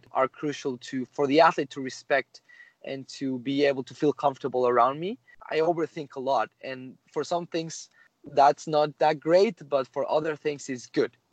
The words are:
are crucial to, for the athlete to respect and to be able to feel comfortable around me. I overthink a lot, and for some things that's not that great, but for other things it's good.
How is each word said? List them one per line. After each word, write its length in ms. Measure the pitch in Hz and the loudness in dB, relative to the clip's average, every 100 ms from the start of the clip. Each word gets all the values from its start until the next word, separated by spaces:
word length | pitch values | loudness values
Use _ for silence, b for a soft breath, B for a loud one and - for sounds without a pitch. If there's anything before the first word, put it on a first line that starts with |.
| - | 0
are 160 | - 131 | -2 -2
crucial 480 | - 151 135 143 123 | -2 -8 -6 -6 -8
to, 260 | - 135 123 | -8 -8 -8
for 220 | - 143 | -4 2
the 140 | 147 | 6
athlete 300 | 165 175 143 | 6 4 -6
to 100 | - | -6
respect 580 | 131 - - 139 - - b b b b - | -10 -10 -2 -2 -2 -14 b b b b -12
and 200 | 135 127 - | -12 -12 -8
to 200 | 135 127 | -6 -6
be 260 | 120 139 143 | -4 0 0
able 180 | 135 | 0
to 100 | 127 | -6
feel 200 | 123 151 | -2 0
comfortable 520 | - 143 135 143 123 123 | 0 -2 -2 -4 0 2
around 360 | 123 123 143 | 4 4 2
me. 160 | 180 247 b b - | -8 -10 b b -6
I 60 | 156 | 0
overthink 580 | 160 165 156 - 143 - | 0 0 -2 -6 -12 -8
a 60 | |
lot, 280 | 127 131 107 _ | -2 0 -2 _
and 320 | - 131 127 92 _ | -12 -12 -14 -20 _
for 140 | 160 139 | -8 -4
some 220 | 175 175 | -4 -4
things 420 | 170 165 - - b b _ 143 | -6 -6 -12 -18 b b _ -4
that's 340 | 143 139 151 - | 4 6 4 0
not 320 | 151 151 - | 0 0 2
that 200 | 151 151 | 0 2
great, 380 | 156 175 214 190 143 | 4 4 4 0 -4
but 200 | 139 127 | -4 -2
for 220 | - 131 | -4 0
other 280 | 151 156 147 | 0 -2 -4
things 320 | 156 143 - | -6 -6 -8
it's 180 | 127 - | -10 -6
good. 240 | - 113 _ _ | -2 -2 _ _